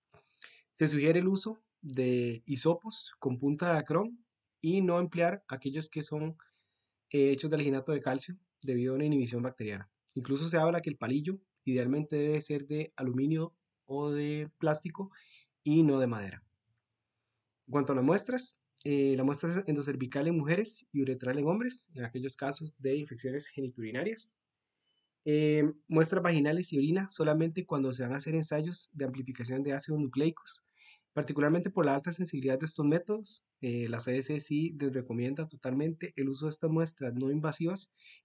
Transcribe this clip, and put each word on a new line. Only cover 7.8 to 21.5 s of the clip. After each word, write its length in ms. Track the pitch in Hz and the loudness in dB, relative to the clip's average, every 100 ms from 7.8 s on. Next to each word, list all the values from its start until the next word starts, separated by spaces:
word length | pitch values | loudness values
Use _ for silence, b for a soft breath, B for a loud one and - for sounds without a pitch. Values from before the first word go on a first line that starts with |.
| 135 | 0
de 80 | 147 | -2
calcio 380 | 139 135 - 180 _ _ | 0 -4 -6 -14 _ _
debido 320 | 135 123 127 | -2 0 0
a 20 | 131 | 0
una 80 | |
inhibición 380 | 151 143 120 120 | 2 2 2 -2
bacteriana. 480 | 123 - 107 98 - _ _ | -4 -4 -6 -6 -12 _ _
Incluso 340 | 135 127 139 165 | -8 -2 -2 2
se 80 | 165 | 4
habla 240 | 160 170 | 4 2
que 80 | 165 | -2
el 80 | 143 | -4
palillo 420 | 113 139 151 190 _ _ | -2 -2 -2 -6 _ _
idealmente 520 | - 127 123 147 151 151 | -2 0 2 0 0 0
debe 240 | 147 151 | 0 0
ser 260 | 147 147 139 | -2 -6 -4
de 260 | 151 156 - | -6 -6 -6
aluminio 580 | 127 123 143 160 170 _ _ _ | -2 0 2 0 -2 _ _ _
o 260 | _ 139 147 | _ -4 -2
de 400 | 147 147 151 151 _ | -2 -2 -4 -6 _
plástico 520 | 156 151 180 - 196 B B B B _ | 2 2 -2 -8 -10 B B B B _
y 200 | 147 156 | 4 8
no 180 | 156 135 | 8 6
de 60 | 123 | 2
madera. 360 | 113 95 - _ _ _ _ _ _ _ _ _ _ _ _ - | 0 -6 -10 _ _ _ _ _ _ _ _ _ _ _ _ -2
En 60 | |
cuanto 200 | 139 139 | 0 2
a 40 | 131 | 2
las 80 | |
muestras, 560 | 131 196 - 247 - - _ _ | 4 4 2 -4 -4 -12 _ _
eh, 320 | 147 143 139 131 | -2 2 4 4
la 80 | |
muestra 380 | 131 151 165 180 196 | 2 0 -2 -2 0
endocervical 600 | 147 139 135 127 143 156 | -2 -2 -4 -2 0 2
en 120 | 170 | 2
mujeres 480 | 147 175 220 - - | 2 0 0 -6 -6
y 120 | 143 | -2
uretral 360 | 131 127 123 143 | -2 -2 -2 0
en 80 | |
hombres, 440 | 147 | 0